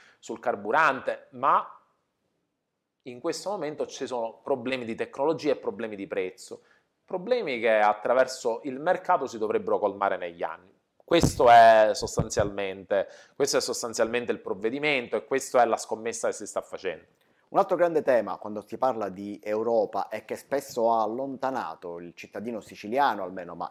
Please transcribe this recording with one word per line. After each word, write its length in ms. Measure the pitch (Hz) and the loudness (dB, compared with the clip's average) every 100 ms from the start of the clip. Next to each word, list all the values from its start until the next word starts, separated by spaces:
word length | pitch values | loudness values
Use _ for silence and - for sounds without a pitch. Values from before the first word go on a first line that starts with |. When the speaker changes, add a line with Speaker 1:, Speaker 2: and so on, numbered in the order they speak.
| - _ | -20 _
Speaker 1:
sul 220 | - 113 | -14 -6
carburante, 880 | 120 110 104 139 156 131 123 113 - | -4 -4 -2 2 2 2 -4 -8 -10
ma 340 | 127 135 185 - - _ _ _ _ _ _ _ _ _ _ _ _ | -4 0 2 0 -12 _ _ _ _ _ _ _ _ _ _ _ _
in 180 | - 123 | -16 -8
questo 300 | 165 160 185 | -6 -6 -6
momento 360 | 202 147 151 127 | -6 -6 -6 -8
ci 220 | - 131 | -6 -6
sono 320 | 123 113 - | -4 -4 -8
problemi 420 | - 135 120 131 | -4 -2 -2 -4
di 120 | 117 107 | -4 -6
tecnologia 560 | 113 - 143 165 147 | -6 -2 -2 0 0
e 40 | 131 | 0
problemi 380 | 117 101 113 | -2 -6 -8
di 140 | 101 95 | -8 -6
prezzo, 540 | 101 92 - - 107 _ _ _ _ | -4 -4 -8 -16 -18 _ _ _ _
problemi 560 | _ 185 190 247 180 123 | _ -8 -2 -2 0 0
che 180 | 117 110 | 4 6
attraverso 800 | 104 107 127 123 131 - 123 113 | 6 4 2 2 2 0 -4 -4
il 160 | 147 131 | -6 -4
mercato 480 | 160 180 - 175 131 | -2 0 0 0 -2
si 100 | 113 | -4
dovrebbero 400 | 104 110 101 101 | -2 -2 0 0
colmare 380 | 101 98 101 92 | 0 0 0 0
negli 260 | 90 85 | -6 -6
anni. 320 | 87 82 92 _ _ _ | -8 -8 -16 _ _ _
Questo 440 | _ 170 139 - 127 | _ 2 4 4 10
è 420 | 117 113 110 107 | 12 12 10 6
sostanzialmente, 1160 | 101 113 - 113 117 104 101 98 95 92 101 90 - - | 2 -4 -4 -2 0 -2 -2 -6 -8 -2 0 0 -8 -18
questo 220 | - 139 135 | -4 0 0
è 40 | |
sostanzialmente 680 | 117 117 120 110 113 120 120 | -2 -4 -4 -2 0 0 -2
il 80 | 110 | -6
provvedimento 760 | - 98 110 131 151 139 120 110 | -6 -6 -4 -2 0 -2 -2 -6
e 80 | |
questa 380 | - 135 - 127 | -2 -4 0 4
è 20 | |
la 140 | 117 110 | 4 2
scommessa 480 | - 110 113 113 113 | -4 -6 -6 -4 -4
che 80 | |
si 120 | 98 101 | -4 -6
sta 140 | 95 | -8
facendo. 460 | - 92 95 80 - _ _ _ _ | -8 -8 -8 -8 -12 _ _ _ _
Speaker 2:
Un 60 | 170 | 0
altro 200 | 196 175 | 0 2
grande 260 | 175 156 | 2 2
tema 340 | 139 123 101 87 | 4 2 2 -6
quando 240 | 107 107 | -8 -10
si 160 | - 110 | -10 -2
parla 320 | 131 113 101 | -2 0 -6
di 320 | 92 101 104 | -8 -12 -10
Europa 640 | 104 107 113 117 98 98 - | -4 -2 0 0 0 -2 -6
e 180 | 107 - | -8 -8
che 100 | 113 | -12
spesso 560 | - 139 135 - 113 | -6 -6 -4 -2 2
ha 100 | 113 | 2
allontanato 960 | 107 117 139 131 131 127 87 80 87 85 | 0 -2 -6 -6 -4 -4 -6 -10 -12 -12
il 140 | 87 | -14
cittadino 460 | - - 107 107 113 | -18 -16 -12 -10 -10
siciliano, 640 | 92 95 104 127 139 104 | -12 -16 -6 0 0 0
almeno, 320 | 92 95 87 | -6 -10 -12
ma 160 | 85 87 | -10 -12